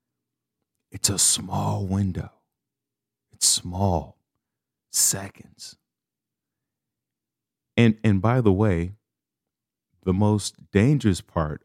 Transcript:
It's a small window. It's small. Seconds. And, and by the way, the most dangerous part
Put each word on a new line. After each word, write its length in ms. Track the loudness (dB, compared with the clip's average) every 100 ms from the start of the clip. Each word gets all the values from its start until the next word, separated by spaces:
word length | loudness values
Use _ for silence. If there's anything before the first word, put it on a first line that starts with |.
| _ _ _ _ _ _ _ _ _
It's 200 | -6 -4
a 80 | -2
small 680 | 0 -2 -4 -6 -4 -4 -2
window. 460 | -2 -2 -4 -10 -16 _ _ _ _ _ _ _ _ _
It's 140 | _ -2
small. 680 | -2 -4 -2 0 0 -4 -14 _ _ _ _ _ _ _
Seconds. 880 | -2 -2 -2 -10 -18 -20 -20 -20 -20 _ _ _ _ _ _ _ _ _ _ _ _ _ _ _ _ _ _ _ 2
And, 220 | 4 4
and 160 | 0 2
by 220 | 2 2
the 100 | 4
way, 420 | 4 2 0 -4 -10 _ _ _ _ _ _ _ _ _ _
the 100 | -2
most 580 | 0 2 0 -4 -12 -2
dangerous 500 | 2 4 2 2 0
part 420 | -4 -4 -4 -6